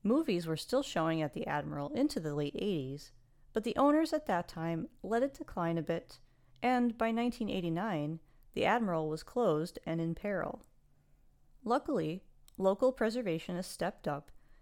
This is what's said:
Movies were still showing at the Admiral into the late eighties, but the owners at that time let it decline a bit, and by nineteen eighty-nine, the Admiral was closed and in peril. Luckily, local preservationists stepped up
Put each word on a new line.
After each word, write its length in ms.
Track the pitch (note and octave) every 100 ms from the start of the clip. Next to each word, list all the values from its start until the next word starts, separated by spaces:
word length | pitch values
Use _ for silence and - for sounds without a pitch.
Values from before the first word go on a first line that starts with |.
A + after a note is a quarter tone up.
Movies 440 | G3+ C4+ D#4 F3 E3
were 100 | D#3
still 260 | - C4
showing 380 | C#4+ F3+ D#3+ D#3+
at 120 | D3+
the 120 | E3+ -
Admiral 440 | D3 D3+ D3 C#3+
into 260 | - D4 A3
the 160 | D#3 D3
late 200 | D3 -
eighties, 560 | G#3+ E3+ C3 C#3+ - - - _ -
but 100 | A3
the 120 | A3 -
owners 380 | C#4+ D4+ D#4+
at 140 | D4+ -
that 200 | F3 F3
time 400 | - E3 E3 B3 -
let 220 | F#3+ A3+
it 100 | C#4
decline 440 | - D#4+ - E3+ E3
a 40 |
bit, 380 | D3+ E3+ - - - _ - -
and 360 | B3 B3+ A#3+ A3+
by 140 | A3+
nineteen 380 | A3+ A#3+ - G#3
eighty-nine, 720 | F#3+ E3+ E3 A3 E3+ D3 E3 - - -
the 120 | - -
Admiral 420 | A#3 G#3+ E3 D#3
was 160 | D#3
closed 560 | - B3 A3+ D3+ E3+ - -
and 160 | E3
in 140 | E3 E3+
peril. 500 | G#3 F#3+ - - - - _ _ _ _ - _ _ -
Luckily, 600 | - B3+ C#4+ B3 D#3 F3+ - - - -
local 360 | F#3+ G3 C4
preservationists 720 | B3+ A3+ A#3 G#3+ D#3+ - E3+ F#3
stepped 420 | - F3 - -
up 240 | C#3+ - - - -